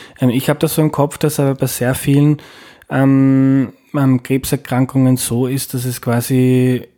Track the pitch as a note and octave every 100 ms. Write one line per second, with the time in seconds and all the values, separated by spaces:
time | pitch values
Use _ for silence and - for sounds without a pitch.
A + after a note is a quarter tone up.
0 | - - B2+ A#2+ - C#3+ D#3+ - D#3 -
1 | D3 - D3+ - C#3 C3+ C3 - B2 C3
2 | - C#3 D3 D3 - - - - - C3
3 | C3+ C3+ C3+ C3+ C3+ C3+ B2 - _ D3+
4 | C3+ B2+ - C3+ - C#3 - B2+ C3 C3+
5 | C3 B2+ - A#2 B2+ C3+ - C3 B2+ A#2+
6 | - A#2 A#2 C3 B2+ B2+ B2+ B2 -